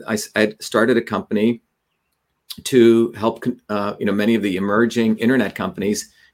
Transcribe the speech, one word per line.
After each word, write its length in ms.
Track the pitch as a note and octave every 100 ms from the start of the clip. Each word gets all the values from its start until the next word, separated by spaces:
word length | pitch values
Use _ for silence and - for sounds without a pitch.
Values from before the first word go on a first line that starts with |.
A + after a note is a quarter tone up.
| -
I 80 |
s-, 140 | G#2+ - G#2+
I 160 | G#2+ G#2+
started 380 | - A2 A#2+ A#2
a 40 |
company 600 | A2+ G2 - G#2+ A2 A#2 _ _ _ _ _ _ _ _ - -
to 460 | - B2+ A#2 A2+ A2+
help, 280 | G2+ A2+ -
con-, 220 | A#2+ - -
uh, 240 | G#2 G2+ -
you 60 |
know, 80 | G#2
many 220 | G2+ G#2
of 80 | A#2
the 140 | G2+ F#2
emerging 600 | G2+ G#2 A#2 A#2+ A2+ G#2+
internet 380 | A2+ C3 G2+
companies. 580 | - F#2+ - G2 G#2+ - _ _